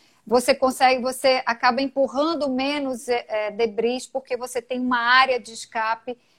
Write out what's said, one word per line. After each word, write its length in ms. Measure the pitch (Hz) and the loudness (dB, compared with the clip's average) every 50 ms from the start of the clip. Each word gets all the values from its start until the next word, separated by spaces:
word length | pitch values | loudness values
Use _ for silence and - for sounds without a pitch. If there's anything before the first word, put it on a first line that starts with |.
| _ _ _ _ _ | _ _ _ _ _
Você 280 | 208 226 254 247 294 262 | 0 0 2 4 2 2
consegue, 460 | - 269 262 254 - 269 254 262 254 | 2 2 0 2 4 4 4 4 2
você 420 | 233 262 247 - - 269 262 254 - | 0 -4 -6 0 2 2 2 2 0
acaba 340 | 226 233 - 262 247 233 269 | -4 -4 2 2 2 2 2
empurrando 680 | 269 269 - 277 269 220 226 269 302 330 339 269 294 269 | -2 -2 0 0 0 0 0 0 0 0 0 0 -2 -2
menos, 580 | 254 254 262 277 294 294 277 262 254 226 - 247 | -2 -2 -2 -2 -2 -2 -4 -4 -6 -6 -4 -2
é, 160 | 240 240 - | -2 -2 -2
é, 240 | - 220 214 214 208 | -4 -6 -4 -4 -4
debris, 560 | 202 208 233 226 202 233 226 233 247 254 - | -2 -2 -2 -2 0 -2 -2 -2 -2 -4 -8
porque 300 | - - 262 262 - 254 | -8 -10 -10 -6 -6 -8
você 240 | 226 254 247 - 247 | -8 -6 -6 -8 -8
tem 180 | 240 - 254 247 | -6 -6 -6 -4
uma 200 | 254 247 247 233 | -2 0 0 0
área 420 | 233 240 254 262 269 262 247 247 | 2 4 6 6 6 4 0 -4
de 120 | - 226 | -4 -10
escape 640 | 226 - - _ - 226 220 220 226 - - 254 240 _ _ _ _ | -16 -16 -16 _ -6 -6 -4 -4 -6 -6 -8 -14 -14 _ _ _ _